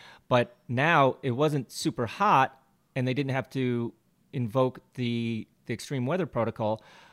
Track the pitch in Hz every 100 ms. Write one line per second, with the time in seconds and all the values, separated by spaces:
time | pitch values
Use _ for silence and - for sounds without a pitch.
0 | - - - 123 120 - - 123 151 165
1 | 131 - 135 120 151 143 - - 165 -
2 | 113 - 202 151 131 - _ _ _ 139
3 | 127 131 135 131 - 135 127 120 117 -
4 | _ _ _ - 120 127 127 - - -
5 | 120 117 117 113 - _ - 117 - 135
6 | 123 180 156 151 127 - 107 110 - -
7 | -